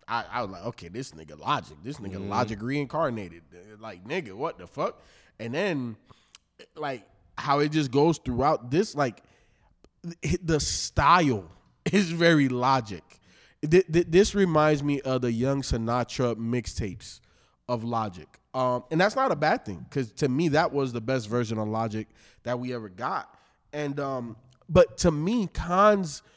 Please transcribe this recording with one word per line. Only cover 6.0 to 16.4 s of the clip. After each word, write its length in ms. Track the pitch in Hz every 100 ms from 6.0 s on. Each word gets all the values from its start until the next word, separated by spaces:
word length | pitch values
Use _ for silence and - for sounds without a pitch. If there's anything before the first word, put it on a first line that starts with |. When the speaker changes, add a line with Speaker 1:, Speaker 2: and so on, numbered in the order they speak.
| _ _ _ - _ - - 156
Speaker 1:
like, 320 | 147 123 - _ _ -
how 220 | 147 143
it 100 | 151
just 200 | 156 135
goes 260 | 139 160 151
throughout 540 | - 123 139 151 123
this, 240 | 151 214 143
like, 260 | 131 - _ _ _ _ _ _ _ _ 170 -
th-, 180 | 143 175
the 160 | 165 151
style 840 | - - - - 143 180 147 107 87 - _
<laughs> 180 | _ -
is 180 | 196 170
very 380 | 165 170 156 135
Logic. 540 | 123 127 135 104 87 - _ _ _ _ _ 156
Th-, 160 | 180 -
th-, 160 | 170 175
this 240 | 175 202
reminds 480 | 202 185 156 156 151
me 180 | 147 143
of 200 | 131 131
the 100 | 123
Young 300 | 117 131 139
Sinatra 720 | - 123 113 123 120 - 123
mixtapes 840 | 110